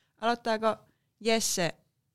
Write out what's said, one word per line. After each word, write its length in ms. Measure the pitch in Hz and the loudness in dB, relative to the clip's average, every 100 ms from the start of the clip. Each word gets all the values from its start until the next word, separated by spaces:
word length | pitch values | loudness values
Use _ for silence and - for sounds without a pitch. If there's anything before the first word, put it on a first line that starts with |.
| _ _ | _ _
Aloittaako 560 | 226 240 233 220 220 214 - _ _ _ | -2 -2 -2 0 0 -2 -8 _ _ _
Jesse 560 | 214 226 - - 170 - _ _ _ | 0 0 2 0 -2 -4 _ _ _